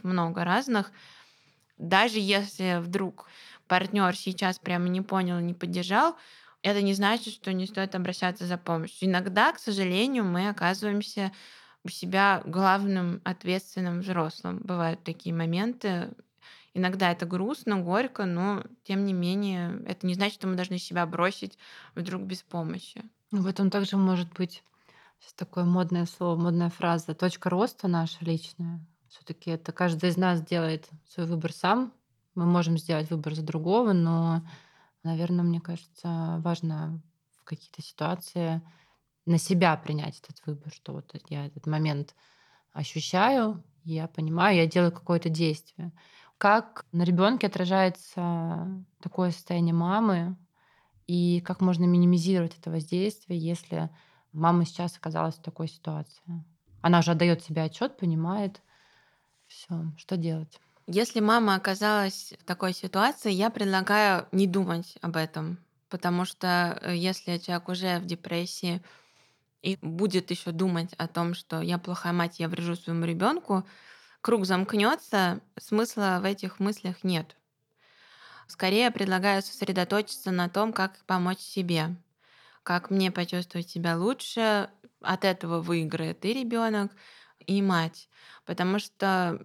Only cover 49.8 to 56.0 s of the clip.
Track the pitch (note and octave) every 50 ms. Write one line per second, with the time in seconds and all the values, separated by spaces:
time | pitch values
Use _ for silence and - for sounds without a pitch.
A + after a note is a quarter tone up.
49.8 | E3+ F3 F#3+ G#3+ A3+ G#3+ F#3+ E3+ E3+ F3 F#3 - _ _ _ _ _ _ _ _
50.8 | _ _ _ _ _ - F3 F3 F3 F3 F3 F3 F3 - F3+ - F#3 F3+ F3+ E3
51.8 | F3+ F3 F3 F3 F3 F3 F3+ F3 E3 F#3 F#3+ F3+ E3+ E3 - - - E3+ E3 E3
52.8 | D3+ D3+ F3 F3+ F#3+ G#3+ G#3+ - _ - F3+ E3+ D#3+ E3 E3+ E3 - - E3+ E3
53.8 | D#3+ D#3 - - _ _ _ _ _ _ - D#3 D#3+ E3+ F3 F3 E3+ E3 - -
54.8 | F3 F3 - - - D#3+ D#3 D#3+ D#3+ D#3+ D#3+ - - - - - D#3+ D#3+ - -
55.8 | - D#3+ D#3 D#3